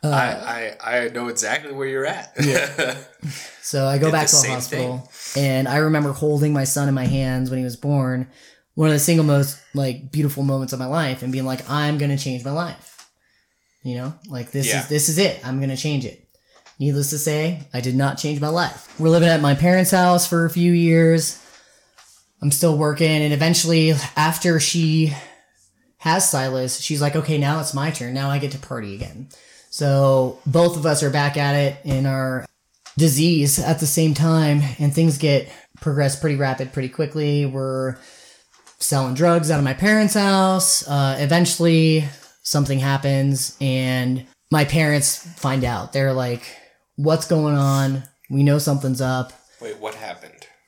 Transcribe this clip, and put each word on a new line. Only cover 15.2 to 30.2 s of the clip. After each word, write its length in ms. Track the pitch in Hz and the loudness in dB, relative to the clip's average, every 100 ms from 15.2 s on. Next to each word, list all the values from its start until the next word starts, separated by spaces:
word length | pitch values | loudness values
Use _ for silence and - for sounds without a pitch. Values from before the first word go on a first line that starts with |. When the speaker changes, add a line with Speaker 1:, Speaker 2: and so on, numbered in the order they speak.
| 196 - 123 | -2 -2 -6
Speaker 1:
I'm 140 | 131 | -4
gonna 160 | 135 131 | -4 -4
change 300 | 156 143 123 | -4 -4 -6
it. 200 | - _ _ _ _ _ _ | -12 _ _ _ _ _ _
Needless 300 | 139 139 139 | -2 0 -2
to 80 | 147 | -4
say, 500 | 160 151 160 170 143 | -2 -2 -2 -4 -8
I 80 | 123 | -6
did 120 | 127 | -2
not 220 | 127 139 139 | 0 0 -2
change 220 | 147 147 | -4 -2
my 80 | 151 | -2
life. 500 | 170 170 - - - | 0 -2 -6 -20 -2
We're 120 | 160 | 4
living 180 | 170 170 | 6 6
at 140 | 165 | 4
my 120 | 147 | 2
parents' 360 | 143 170 185 185 | 4 4 4 4
house 340 | 190 180 175 175 | 4 4 4 2
for 200 | 170 165 | 0 0
a 40 | |
few 220 | 165 175 | 2 4
years. 680 | 170 170 165 165 165 160 - - - _ _ _ _ _ _ _ _ | 4 6 6 6 4 0 -8 -18 -20 _ _ _ _ _ _ _ _
I'm 80 | 143 | -2
still 260 | 139 170 147 | 2 2 2
working, 300 | 151 147 160 156 | 0 2 2 4
and 120 | 151 | 2
eventually, 580 | 147 160 170 160 165 156 151 - - | 2 2 2 2 4 4 2 -2 -2
after 420 | 156 160 175 160 | -2 0 0 2
she 540 | 160 170 160 156 156 143 - - _ _ _ _ _ _ | 0 0 2 2 2 -2 -12 -20 _ _ _ _ _ _
has 300 | 160 175 185 | -2 0 0
Silas, 520 | 139 135 131 127 - | 0 -2 -2 -4 -6
she's 220 | - 151 | -6 -2
like, 120 | 147 | 0
"Okay, 220 | 151 151 156 | 0 -2 0
now 240 | 143 156 | 0 -2
it's 140 | 147 | -4
my 160 | 139 147 | -4 -4
turn. 240 | 156 120 | -6 -6
Now 160 | 127 139 | -6 -4
I 80 | 139 | -4
get 140 | 143 | -4
to 60 | 139 | -8
party 360 | - 123 104 | -10 -10 -10
again." 340 | 98 - - 139 - - - _ | -10 -12 -12 -18 -20 -20 -20 _
So 720 | - 143 139 139 135 | -4 0 4 4 4